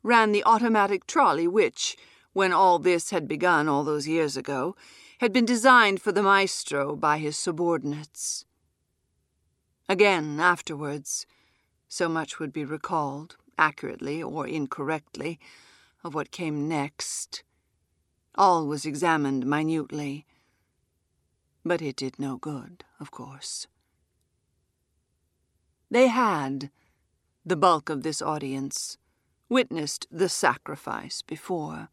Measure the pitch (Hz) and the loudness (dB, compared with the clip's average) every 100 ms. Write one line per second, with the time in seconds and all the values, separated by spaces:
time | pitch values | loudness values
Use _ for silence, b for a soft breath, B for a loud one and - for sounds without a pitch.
0 | 214 240 214 208 - 226 233 220 202 196 | 2 4 4 4 4 4 4 4 2 0
1 | - 330 233 151 170 202 170 - - - | -2 2 4 4 2 2 2 0 -8 -8
2 | b b b 190 190 180 190 175 180 170 | b b b -2 2 4 6 6 4 2
3 | - 185 147 151 180 160 151 143 147 151 | 0 -4 -4 0 2 2 2 0 0 -2
4 | 147 165 151 135 135 139 151 - B B | -2 0 0 -4 -6 -4 -4 -8 B B
5 | B B 233 254 233 240 254 247 214 190 | B B 0 2 2 4 8 8 8 4
6 | 214 190 196 196 196 - - 143 139 143 | 0 2 4 4 4 -2 -4 -2 -2 0
7 | 156 151 151 147 180 160 170 165 143 151 | 0 0 -2 -4 -4 -2 0 0 -2 -8
8 | 151 - - - - _ _ _ _ _ | -10 -10 -10 -10 -12 _ _ _ _ _
9 | _ _ _ _ _ _ _ _ - 190 | _ _ _ _ _ _ _ _ -2 4
10 | 208 180 151 147 175 175 - 147 147 147 | 4 4 -2 0 2 2 -4 -8 -8 -8
11 | - - - _ _ _ _ _ _ - | -8 -10 -10 _ _ _ _ _ _ -4
12 | 170 160 156 - 156 151 143 156 - 170 | -2 -2 -6 -8 -8 -6 -6 -8 -4 -2
13 | 143 143 160 - _ - 156 - - - | -2 -6 -14 -20 _ 0 0 0 -10 -8
14 | - 156 - 156 139 156 135 - 139 156 | -8 -6 -6 -8 -6 -6 -6 -6 -6 -6
15 | - - 156 160 b b b b b b | -8 -10 -10 -10 b b b b b b
16 | 175 147 139 - 165 151 147 156 143 - | -8 -6 -6 -8 -6 -4 -4 -4 -6 -8
17 | - - - - - _ _ _ _ _ | -10 -10 -10 -14 -16 _ _ _ _ _
18 | _ _ _ - 196 170 147 147 156 143 | _ _ _ 2 4 4 0 -4 -6 -2
19 | 175 160 139 135 123 147 156 160 147 151 | 0 0 0 -2 0 -2 0 -2 -4 -8
20 | 143 143 - _ _ _ _ _ _ _ | -8 -10 -16 _ _ _ _ _ _ _
21 | _ _ _ _ _ _ 165 170 151 - | _ _ _ _ _ _ -2 -2 -2 -6
22 | 135 - 139 123 156 139 110 175 _ - | -8 -6 -8 -8 -8 -10 -12 -20 _ -20
23 | 143 - 135 135 - - - _ _ _ | -18 -16 -18 -16 -14 -12 -14 _ _ _
24 | _ _ _ _ _ _ _ _ _ _ | _ _ _ _ _ _ _ _ _ _
25 | _ _ _ _ _ _ _ _ _ 233 | _ _ _ _ _ _ _ _ _ 4
26 | 254 233 226 165 135 135 143 - _ _ | 4 4 2 0 -2 -6 -8 -14 _ _
27 | _ _ _ _ 165 170 185 156 - 147 | _ _ _ _ -6 4 4 4 0 -6
28 | 156 147 - 151 139 135 135 - - - | -4 -4 -4 -4 -6 -6 -6 -8 -10 -14
29 | _ _ _ _ - 254 247 165 147 - | _ _ _ _ -2 0 0 -4 -6 -8
30 | - 160 180 - 156 123 - 147 - - | -10 -2 -2 2 0 0 -4 -12 -8 -10
31 | - - - 160 - 180 151 160 156 | -10 -12 -12 -12 -6 -6 -6 -10 -16